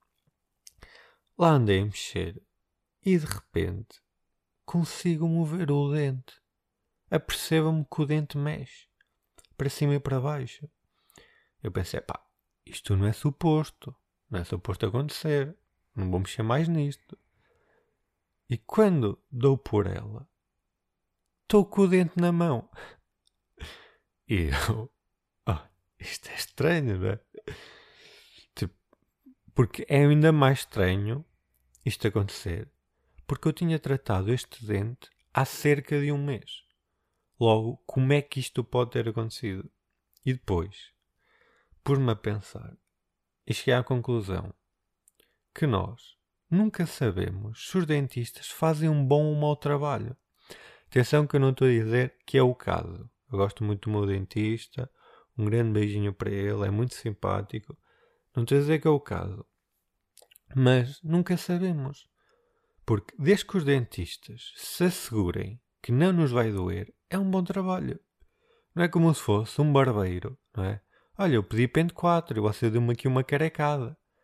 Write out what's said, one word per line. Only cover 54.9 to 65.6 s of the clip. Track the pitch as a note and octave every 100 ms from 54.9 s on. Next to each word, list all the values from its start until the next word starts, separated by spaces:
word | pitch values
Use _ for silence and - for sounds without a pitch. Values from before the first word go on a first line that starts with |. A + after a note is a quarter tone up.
| _ _ - _ -
um | G#2
grande | A2+ A#2
beijinho | G#2+ G#2 G2+ G2+
para | G2 G2+
ele, | G2+ G2+ G#2 G2
é |
muito | G2+ B2+
simpático. | - A#2 G2+ G2 G2 G#2 A2 - - _ _ _ _ _ -
Não |
estou | A#2 C#3+
a |
dizer | C#3+ D#3
que | D#3+
é |
o | C#3+
caso. | - F#2 F#2 G2 - _ _ _ _ _ _ - _ - _ C3+
Mas | B2+ B2+ B2 C#3+
nunca | D#3 E3+ F3+ F3
sabemos. | - F3 F3+ D#3+ C3+ C#3+ _ _ _ _ _ _ _ _ -
Porque | G#2+ - -
desde | D3 G3+ -
que | G3
os | C#3+
dentistas | C3+ A#2+ - F2 - - A2+ - -
se | - -
assegurem | F3+ F3 - A2 F2 - G2 A2+